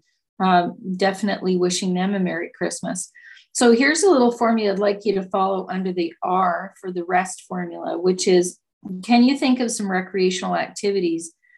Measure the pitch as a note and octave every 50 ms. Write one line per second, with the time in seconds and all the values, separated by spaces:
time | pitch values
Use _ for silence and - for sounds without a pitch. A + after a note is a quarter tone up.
0 | _ _ _ _ _ _ _ - F#3+ F#3 F#3 F3 F3 - - - - F#3+ F#3 F3+
1 | G3+ F#3+ F#3+ - G#3+ G3 F#3+ - F#3 F#3 F#3 F3+ F3+ F3+ F3+ - G3 F#3 F3+ F3+
2 | F#3 G3 G3+ G3 F#3 F3 E3 E3 F3 - - - F3 E3+ - - - F3+ - F3+
3 | - - _ - - - - - _ _ - - B3+ A#3+ A#3 A3+ C#4 C#4 D#4 E4
4 | G4+ G4 E4+ C4 A#3+ A#3+ A#3+ - A#3+ A3+ A3+ A3+ G#3+ G3+ G3 F#3+ G#3 G3+ G3+ G3+
5 | - G#3+ F#3+ F#3+ F#3 F#3 - G3 F#3+ F#3+ G3 F#3 - - F#3 F#3 F#3 F#3 F3+ F3+
6 | E3+ E3 - - - - F3+ F#3 F#3+ F3+ E3+ E3+ F#3 G3 - _ - F#3 F#3 F3+
7 | E3+ E3+ F#3 F#3 F#3+ F#3 - - - - F#3 F3+ F3 E3+ E3+ E3+ E3+ E3+ E3 E3
8 | F3 F#3 F#3 F#3 - G#3 F#3 F3+ F3 F3+ - _ _ _ _ _ - - F#3 F#3
9 | F#3 - A#3+ A#3+ A#3+ B3+ C#4 C4+ D#4 C4 B3+ B3+ B3+ A3+ A3 - G#3 F#3+ F#3 F#3
10 | F3+ - - G3 F#3 F#3 F#3 - G3 F#3 F3 E3+ - - - - - G3+ G3 G3
11 | F3+ E3+ E3 E3 E3 - _ _ _ _ _